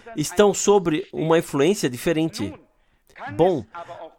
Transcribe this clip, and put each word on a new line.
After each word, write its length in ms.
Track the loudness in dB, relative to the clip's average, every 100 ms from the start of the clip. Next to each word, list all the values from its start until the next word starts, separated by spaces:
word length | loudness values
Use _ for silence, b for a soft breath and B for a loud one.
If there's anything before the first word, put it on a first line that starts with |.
| -12 -6
estão 380 | -2 4 4
sobre 540 | 4 4 2 2 -2 -4
uma 240 | -4 2 2
influência 500 | 2 2 2 2 -2
diferente. 640 | -4 -2 0 -2 -4 -8 -10 _ _ _ _ _ -16 -8
Bom, 320 | 0 0 0 -6 -16 -18 -18 -18